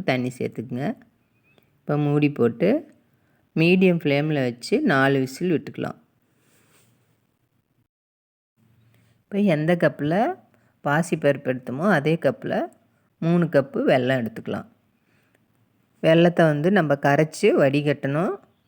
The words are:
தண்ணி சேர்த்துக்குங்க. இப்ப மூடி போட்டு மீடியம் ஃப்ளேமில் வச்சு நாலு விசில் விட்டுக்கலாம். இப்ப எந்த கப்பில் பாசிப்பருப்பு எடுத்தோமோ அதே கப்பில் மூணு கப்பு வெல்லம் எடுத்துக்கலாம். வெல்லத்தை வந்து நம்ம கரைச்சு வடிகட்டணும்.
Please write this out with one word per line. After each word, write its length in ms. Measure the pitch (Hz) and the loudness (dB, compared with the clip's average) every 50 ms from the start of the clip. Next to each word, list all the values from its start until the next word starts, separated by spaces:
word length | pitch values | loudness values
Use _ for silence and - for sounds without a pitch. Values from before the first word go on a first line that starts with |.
| 185 | -4
தண்ணி 260 | - 135 127 123 127 127 | -2 -2 -2 -4 -6 -6
சேர்த்துக்குங்க. 520 | - 120 117 - - 110 131 127 123 135 185 262 - _ _ _ _ _ _ _ _ _ _ _ _ _ _ _ | -6 -10 -8 -8 -10 -12 -10 -8 -6 -6 -6 -8 -10 _ _ _ _ _ _ _ _ _ _ _ _ _ _ _
இப்ப 220 | _ _ - 147 147 | _ _ -4 -2 -2
மூடி 300 | 147 147 143 147 147 143 | 0 0 0 2 0 0
போட்டு 380 | 147 - 120 117 117 - 165 185 254 320 - - _ _ _ _ _ _ _ _ _ _ _ _ _ | 0 0 0 0 0 0 0 0 0 -2 -4 -10 _ _ _ _ _ _ _ _ _ _ _ _ _
மீடியம் 440 | 156 160 170 180 190 190 185 175 165 | 0 2 4 4 4 4 2 2 2
ஃப்ளேமில் 380 | - 147 139 143 147 156 151 143 131 | 0 0 0 0 0 -2 -2 -2 -2
வச்சு 280 | 123 117 - - - - 262 311 247 | -4 -4 -8 -6 -4 -2 0 0 2
நாலு 260 | 147 135 135 135 139 135 | 2 2 2 2 2 0
விசில் 340 | 131 127 - - 175 185 170 | -2 -4 -6 -6 -4 -2 -2
விட்டுக்கலாம். 440 | 127 - - - - - - - - _ _ _ _ _ _ _ _ _ _ _ _ _ _ _ _ _ _ _ _ _ _ _ _ _ _ _ _ _ _ _ _ _ _ _ _ _ _ _ _ _ _ _ _ _ _ _ _ _ _ _ _ _ _ _ _ _ _ _ _ _ _ _ | -2 -2 -6 -10 -8 -8 -10 -10 -14 _ _ _ _ _ _ _ _ _ _ _ _ _ _ _ _ _ _ _ _ _ _ _ _ _ _ _ _ _ _ _ _ _ _ _ _ _ _ _ _ _ _ _ _ _ _ _ _ _ _ _ _ _ _ _ _ _ _ _ _ _ _ _
இப்ப 240 | _ _ _ - 196 208 202 160 | _ _ _ -4 0 2 2 2
எந்த 180 | 147 151 160 180 | 2 2 0 0
கப்பில் 440 | 170 175 151 147 - 143 147 165 196 240 330 370 - _ _ _ _ _ _ _ _ _ | 2 2 0 0 0 -4 -2 0 0 0 -2 -4 -8 _ _ _ _ _ _ _ _ _
பாசிப்பருப்பு 640 | 147 143 156 170 170 - 156 156 143 139 131 - 131 | -2 0 0 0 -2 -4 0 0 0 0 0 -2 -6
எடுத்தோமோ 340 | 131 127 127 - 120 139 165 214 | -6 -6 -6 -10 -8 -4 0 0
அதே 240 | 196 147 139 151 160 170 | 0 2 2 0 -2 0
கப்பில் 400 | - 139 117 - - - - 202 320 349 - _ _ _ _ _ _ _ _ _ | 0 -2 -2 -2 -6 -6 -4 -4 -4 -6 -10 _ _ _ _ _ _ _ _ _
மூணு 220 | - 165 175 175 170 151 - | -2 0 2 2 0 2 2
கப்பு 240 | 143 - - - - 269 240 | 0 0 0 -4 -4 0 2
வெல்லம் 300 | 156 127 123 123 131 131 | 2 2 2 0 -2 -2
எடுத்துக்கலாம். 480 | 117 107 - - - - 104 98 - - _ _ _ _ _ _ _ _ _ _ _ _ _ _ _ _ _ _ _ _ _ _ _ _ _ _ | -2 -6 -8 -10 -10 -8 -10 -10 -10 -14 _ _ _ _ _ _ _ _ _ _ _ _ _ _ _ _ _ _ _ _ _ _ _ _ _ _
வெல்லத்தை 400 | - 160 160 165 170 175 170 - 170 | 2 4 6 6 6 4 4 4 2
வந்து 220 | 160 147 147 147 185 | 2 2 2 0 2
நம்ம 220 | 208 196 165 147 143 139 - | 2 2 2 2 0 0 2
கரைச்சு 420 | 143 143 143 156 156 - - - 208 339 - | 2 2 2 2 -2 -2 0 0 2 2 4
வடிகட்டணும். 720 | 151 139 139 147 147 147 143 143 - 139 139 151 175 233 392 392 _ _ _ _ _ | 2 2 2 0 -2 -2 -4 -2 -4 -4 -2 -2 -2 -4 -6 -8 _ _ _ _ _